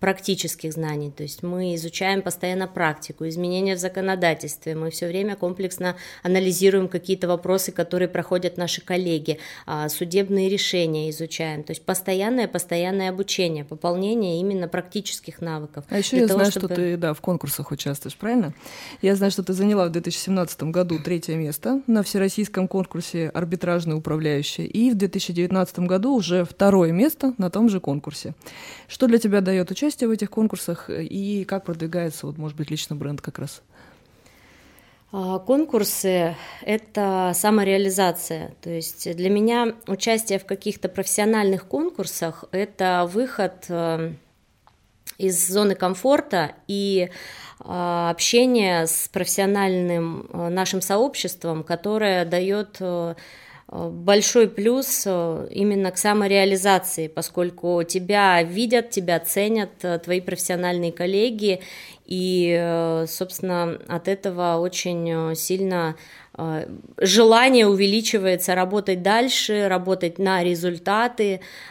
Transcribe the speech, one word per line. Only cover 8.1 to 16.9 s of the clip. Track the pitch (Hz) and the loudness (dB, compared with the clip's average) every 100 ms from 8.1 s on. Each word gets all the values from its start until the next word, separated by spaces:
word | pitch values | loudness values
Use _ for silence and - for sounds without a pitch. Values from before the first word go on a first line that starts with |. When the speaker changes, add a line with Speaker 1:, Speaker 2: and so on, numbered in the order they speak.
| 180 165 180 175 180 | -2 -2 0 -2 -4
Speaker 1:
наши | 175 - | -4 -4
коллеги, | - 180 180 156 156 151 - - - | -2 -2 0 -2 -2 -6 -8 -14 -8
а, | 151 151 | -4 -4
судебные | - 175 185 196 196 190 | -4 -2 0 2 2 2
решения | 196 - 180 165 156 156 | 0 0 0 0 0 -4
изучаем. | 151 165 - 160 151 | -6 -8 -6 -6 -6
То | 151 | -8
есть | 160 | -8
постоянное, | - 185 196 190 208 254 214 | -4 -4 -2 0 0 0 0
постоянное | 180 - 170 180 196 185 | -2 -2 -2 0 -2 -2
обучение, | 185 196 - 175 156 | -4 -4 0 0 -2
пополнение | 147 156 175 180 196 233 185 165 | -8 -4 -2 0 0 0 0 0
именно | 196 190 170 | -2 -2 -2
практических | 180 175 214 196 - - - | -4 -4 -8 -8 -10 -12 -10
навыков. | 170 156 151 147 - | -8 -8 -10 -12 -6
Speaker 2:
А | 202 | -2
еще | - 254 | 2 4
Speaker 1:
Для | |
Speaker 2:
я | 220 | 4
Speaker 1:
того, | 196 | 4
Speaker 2:
знаю, | 202 | 2
что | 196 | 0
Speaker 1:
чтобы | 185 | -2
Speaker 2:
ты, | 175 175 | -2 -2